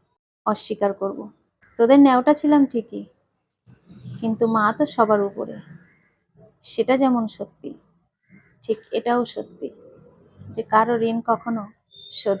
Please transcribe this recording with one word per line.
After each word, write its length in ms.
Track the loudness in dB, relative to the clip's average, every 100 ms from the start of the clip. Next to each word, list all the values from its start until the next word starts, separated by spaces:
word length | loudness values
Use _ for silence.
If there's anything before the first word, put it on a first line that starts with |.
| _ _ _ _ -4
অস্বীকার 460 | -4 -6 -4 -4
করব। 260 | -2 -8 -8 -14 _ _ _ _ 0
তোদের 200 | 6 8
নেওটা 320 | 8 6 2
ছিলাম 280 | 2 2 4 2
ঠিকই, 380 | -2 -8 -12 -14 _ _ _ _ _ _ -20 _ -20 -18 -6
কিন্তু 280 | -6 -2 0
মা 160 | 2 0
তো 120 | 0 -2
সবার 340 | 2 2 2
উপরে, 340 | 0 -6 -10 -12 -18 -20 _ _ _ _ _ _ -20 _
সেটা 300 | -8 -4 0 2
যেমন 280 | 2 0 -4
সত্যি, 420 | -10 -16 _ -18 -18 _ _ _ _ _ -20 _ _
ঠিক 180 | -8 -8 -6
এটাও 300 | -6 -2 -2
সত্যি 440 | -4 -10 -14 -14 -14 -14 -20 -20 -20 _ _ -20
যে 220 | -12 -12
কারো 320 | 0 0 2 0
ঋণ 180 | -2 -2 -2
কখনো 360 | -4 -4 -8 -10 _ _ -20 -18
শোধ 260 | -8 -4 -4